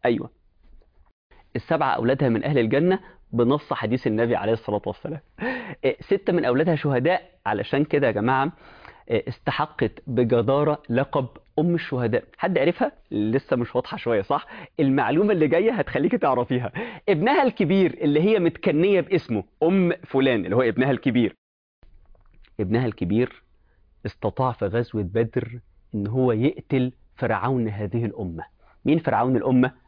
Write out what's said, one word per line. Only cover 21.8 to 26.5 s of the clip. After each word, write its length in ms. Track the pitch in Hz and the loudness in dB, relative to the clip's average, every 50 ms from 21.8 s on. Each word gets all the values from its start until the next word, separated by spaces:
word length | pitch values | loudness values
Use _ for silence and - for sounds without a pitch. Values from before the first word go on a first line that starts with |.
| - - - - - _ - - _ - - - - - _ - | -20 -20 -20 -20 -20 _ -20 -20 _ -20 -20 -20 -20 -18 _ -6
ابنها 260 | 107 92 104 120 131 | -4 0 0 0 0
الكبير 580 | 117 104 - 90 87 101 113 123 123 - - _ _ _ _ _ _ _ _ _ _ _ _ _ | -2 -4 -4 -2 0 2 2 0 0 -4 -20 _ _ _ _ _ _ _ _ _ _ _ _ _
استطاع 460 | 107 - _ - 107 95 - 131 127 | -12 -10 _ -6 -6 -2 -2 -2 -2
في 140 | 117 - - | -2 -4 -4
غزوة 380 | 98 101 117 123 - - 110 101 | -2 -2 -2 -4 -2 -4 -6 -6
بدر 560 | 87 95 113 117 113 - 127 113 113 117 120 _ _ _ _ _ _ - | -2 -2 -2 -2 0 -2 -6 -6 -6 -14 -18 _ _ _ _ _ _ -8
إن 120 | 107 101 | -6 -6
هو 240 | 101 117 131 131 127 | -4 -2 0 2 2
يقتل 600 | 117 107 120 143 | 2 2 0 -2